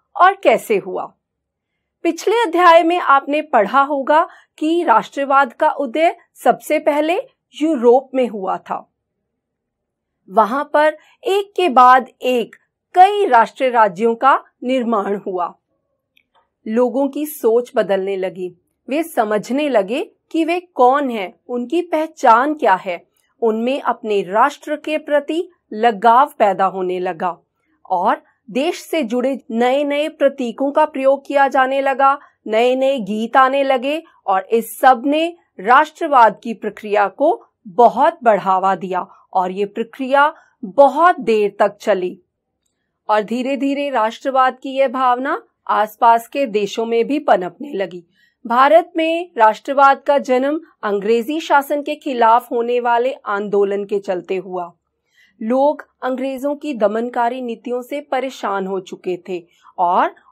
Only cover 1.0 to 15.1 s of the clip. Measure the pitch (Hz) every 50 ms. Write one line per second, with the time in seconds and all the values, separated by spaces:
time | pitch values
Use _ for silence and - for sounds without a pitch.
1 | - - _ _ _ _ _ _ _ _ _ _ _ _ _ _ _ _ _ _
2 | - 339 330 - - 359 427 466 466 330 330 349 359 349 330 339 349 330 349 349
3 | - - 277 277 277 277 285 302 302 - - 269 254 - 240 277 277 285 302 269
4 | 254 302 294 311 359 359 - - _ _ _ - 311 311 330 349 320 254 220 214
5 | 190 - - 285 277 262 277 277 277 240 - - 320 311 - - 285 233 226 302
6 | 320 359 453 - _ _ _ - - 262 214 - - - 302 311 311 311 285 302
7 | 302 311 359 - - _ _ _ _ _ _ - 294 320 320 240 226 240 240 277
8 | 269 262 - 262 254 208 214 202 185 185 180 175 _ - 202 - - _ _ _
9 | _ _ _ _ _ _ _ _ _ _ _ _ _ _ _ _ _ _ _ _
10 | _ _ _ _ _ _ 185 220 214 196 247 285 294 294 - 294 302 311 311 -
11 | _ _ _ _ - - 381 415 403 - _ - 359 330 233 254 247 254 254 262
12 | 233 - _ _ - 254 254 240 208 - - _ _ _ _ _ _ _ - 359
13 | 370 403 415 415 392 320 247 233 220 - - - 269 254 240 233 220 202 170 180
14 | 233 233 233 233 262 269 311 381 - _ _ _ 254 247 262 262 233 233 233 202
15 | 196 196